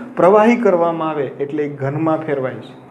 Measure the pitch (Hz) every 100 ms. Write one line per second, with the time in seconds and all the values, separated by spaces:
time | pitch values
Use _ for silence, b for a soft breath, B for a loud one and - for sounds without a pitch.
0 | B - 170 214 220 240 214 175 170 165
1 | 160 151 127 131 139 147 143 143 135 151
2 | 160 156 156 139 127 113 101 - -